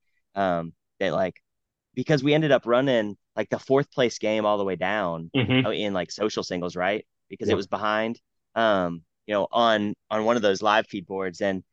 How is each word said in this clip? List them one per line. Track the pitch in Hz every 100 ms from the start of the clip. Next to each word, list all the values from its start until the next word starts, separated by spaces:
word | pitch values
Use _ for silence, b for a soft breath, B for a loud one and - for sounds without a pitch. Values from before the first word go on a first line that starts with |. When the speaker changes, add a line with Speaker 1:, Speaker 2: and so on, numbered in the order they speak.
| _ _ _ 98
Speaker 1:
um, | 95 87 82 - _ -
that, | 95
like, | 80 92 - _ _ _ _ _
because | - 127 151
we | 139
ended | 147 156
up | 127 110
running, | 120 139 120 104 98 _ -
like, | 107
the | 113
fourth | - 135 143
place | - 120 -
game | 107 110
all | 107 104
the |
way | 98 90
down | 90 107 92 82 82
Speaker 2:
Mm-hmm. | 135 117 127 120
Speaker 1:
uh, |
in, | 82 104
like, | 95 -
social | - 107 107
singles, | 92 90 87 87
right? | 90 104 - _ -
Because | 98 107
it |
Speaker 2:
Yep. | 101
Speaker 1:
was | 98
behind, | 98 107 107 110 117 _ _ _
um, | 113 113 98 90 85 - _ -
you |
know, | 104 -
on, | - 117 107 104 - -
on | 110
one | 107 120
of |
those | 104 95
live | 104 107 110
feed | 104 87
boards. | 95 95 85
And, | 101 95 -